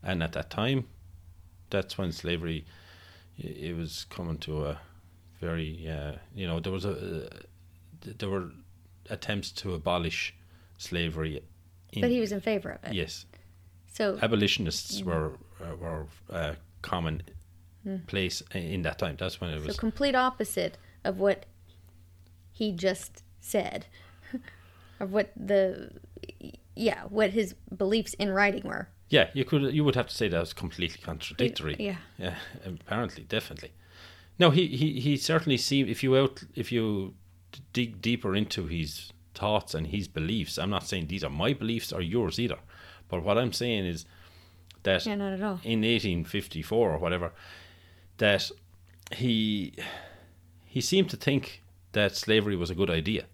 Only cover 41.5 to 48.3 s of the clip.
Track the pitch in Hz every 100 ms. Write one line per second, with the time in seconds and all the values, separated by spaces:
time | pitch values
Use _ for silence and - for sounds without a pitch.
41.5 | 139 110 117 - 85 87 110 101 78 117
42.5 | - - - - - - 90 85 104 123
43.5 | - 123 110 92 82 - - - - -
44.5 | - - - - 190 - 202 196 190 208
45.5 | 180 113 113 110 117 107 85 82 101 98
46.5 | 80 78 110 110 76 85 87 85 - -
47.5 | - - - - - - - 107